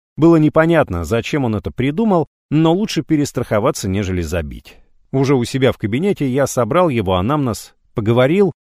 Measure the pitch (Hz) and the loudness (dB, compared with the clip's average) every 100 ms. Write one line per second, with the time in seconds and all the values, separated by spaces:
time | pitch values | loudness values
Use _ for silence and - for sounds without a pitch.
0 | _ - 160 165 151 160 160 165 110 87 | _ 2 4 6 4 4 4 4 2 -2
1 | 82 117 110 151 127 107 - - 127 160 | -2 -4 -2 -2 -2 -2 -6 -4 -4 -2
2 | 226 180 147 _ - 147 160 175 214 - | 0 0 -2 _ -4 2 2 2 -2 -4
3 | - 156 143 - 120 110 120 165 101 95 | -2 -2 -2 -4 -2 0 0 -2 -4 -2
4 | 95 92 80 87 76 62 - - _ _ | -2 -4 -4 -4 -6 -10 -18 -20 _ _
5 | _ 135 135 139 117 135 127 - 107 117 | _ -2 0 0 0 0 0 0 -4 -2
6 | 196 185 139 127 135 - 113 151 180 120 | -2 -2 -2 0 -2 -2 -2 0 0 0
7 | 92 92 98 151 131 101 - _ _ - | 0 0 0 -2 -2 -6 -10 _ _ -4
8 | 107 117 131 185 190 - _ | 0 2 2 2 0 -2 _